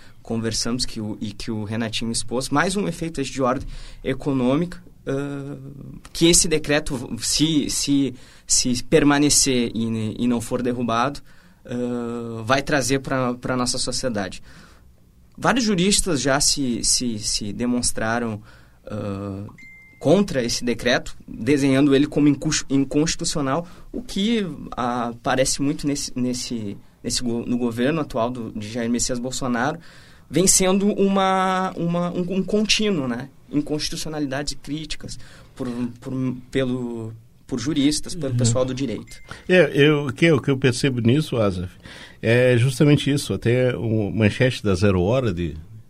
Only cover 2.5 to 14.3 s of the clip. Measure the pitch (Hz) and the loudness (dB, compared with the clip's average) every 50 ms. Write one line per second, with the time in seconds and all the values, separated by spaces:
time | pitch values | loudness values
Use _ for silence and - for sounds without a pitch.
2.5 | 139 147 170 196 185 208 190 170 170 - 165 165 165 143 135 135 - 131 131 120 | 0 2 2 2 0 -2 -2 -4 -4 -6 -8 -6 -6 -6 -6 -6 -2 0 0 0
3.5 | 127 - - - - - - - - - - - 135 - - 147 135 131 123 123 | 0 -2 -4 -8 -12 -12 -14 -14 -16 -8 -4 -4 -4 -2 -2 -2 0 2 2 2
4.5 | 135 156 175 170 - - - - - - - 139 135 139 143 143 143 139 139 143 | 2 2 0 -4 -6 -14 -16 -20 -20 -12 -8 -6 -6 -4 -6 -6 -8 -10 -10 -10
5.5 | 143 135 135 139 139 135 135 131 - - - - - - 170 170 175 - - 160 | -12 -12 -14 -16 -16 -14 -16 -16 -16 -16 -18 -12 0 4 4 6 6 6 4 4
6.5 | 156 151 - 147 143 156 151 - 143 117 135 - 113 107 - - - - 147 160 | 2 0 2 2 2 2 2 0 -4 -4 -4 -6 -8 -6 -4 -2 2 2 2 4
7.5 | 160 143 110 - 113 - - 143 143 139 139 127 127 - - - - - - - | 4 2 2 2 -2 -2 0 2 2 2 2 0 -2 -8 -16 -20 -20 -18 -2 0
8.5 | - - - 127 123 120 - - 165 156 143 143 143 143 147 143 - - - 139 | 2 2 2 2 0 -2 0 4 4 6 6 6 6 6 4 4 4 4 4 2
9.5 | 127 123 117 113 - 117 113 113 113 110 110 110 - - 120 123 120 117 110 - | 2 2 0 0 -2 -2 -2 -2 -2 -2 -2 -4 -2 0 0 0 0 0 -2 -2
10.5 | 127 120 123 120 120 127 120 113 113 117 123 143 143 - - - - - - - | -4 -2 0 -2 -2 -2 -2 0 2 2 0 0 -2 -6 -14 -16 -20 -20 -20 -20
11.5 | - _ - - 120 123 123 123 123 120 120 117 120 120 117 113 113 113 113 110 | -20 _ -12 -8 -6 -4 -4 -4 -4 -4 -4 -6 -6 -6 -8 -8 -8 -6 0 0
12.5 | 131 143 139 - 151 139 127 - 135 135 131 - 139 131 127 123 123 123 - - | 0 0 2 0 0 0 2 0 -2 -2 -2 -2 -2 -2 0 -2 -2 -4 -4 -4
13.5 | 127 123 123 123 127 127 - 135 120 - - 127 110 101 95 90 | -2 0 0 -2 -2 -2 -4 -4 -4 -4 -4 -2 -2 -2 -4 -4